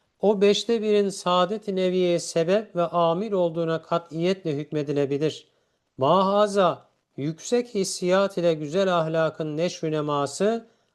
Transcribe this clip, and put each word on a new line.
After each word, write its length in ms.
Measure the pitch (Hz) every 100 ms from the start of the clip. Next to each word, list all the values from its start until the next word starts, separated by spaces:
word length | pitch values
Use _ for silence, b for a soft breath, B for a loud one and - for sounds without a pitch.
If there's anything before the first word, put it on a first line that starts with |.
| _ _
o 200 | 196 208
beşte 400 | 202 208 - 233
birin 280 | 214 208 202
saadet-i 680 | 185 180 180 180 214 208 185
neviyeye 440 | 185 185 180 170
sebep 560 | - 165 165 202 214 170
ve 80 |
amil 480 | 165 170 170 165 220
olduğuna 500 | 196 175 165 165 165
katiyetle 760 | - 170 170 160 175 190 165 143
hükmedilebilir. 920 | 151 156 143 143 139 139 151 - - _ _ _ _ -
Mahaza, 920 | 135 185 190 202 208 196 180 135 _ _ _ -
yüksek 580 | 147 160 - 240 240 202
hissiyat 640 | 190 - 180 190 196 190
ile 160 | 170
güzel 440 | 156 151 175 190 175
ahlakın 600 | 160 160 160 156 156 151
neşvü 340 | 175 180 160
neması 800 | 156 147 147 139 - 196 226 226 b b